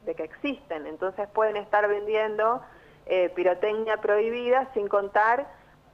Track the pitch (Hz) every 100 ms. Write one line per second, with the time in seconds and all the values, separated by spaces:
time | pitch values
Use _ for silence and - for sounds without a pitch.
0 | - 160 156 - 285 262 - 160 151 156
1 | 190 190 202 220 220 208 196 208 208 208
2 | 208 220 220 214 220 254 - - - -
3 | - 185 180 180 180 180 214 214 220 214
4 | 214 208 226 240 240 254 262 226 202 208
5 | 196 208 214 247 277 - - _ _